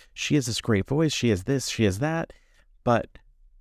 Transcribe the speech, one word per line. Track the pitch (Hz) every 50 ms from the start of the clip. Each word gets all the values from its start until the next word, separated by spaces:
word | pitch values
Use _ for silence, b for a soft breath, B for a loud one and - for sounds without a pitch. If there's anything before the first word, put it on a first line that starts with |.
| b b b
she | - - - 147
has | 151 123
this | 117 110 - -
great | - 113 98 95 -
voice. | 135 147 165 151 -
She | - - 120
has | 107 90 90
this, | - 139 135 - -
she | - - 113
has | 101 92 101
that." | 135 156 160 165 - - b b b b b b b b _ _ _
But | 175 120 110 - - - - - - _ _ - - - -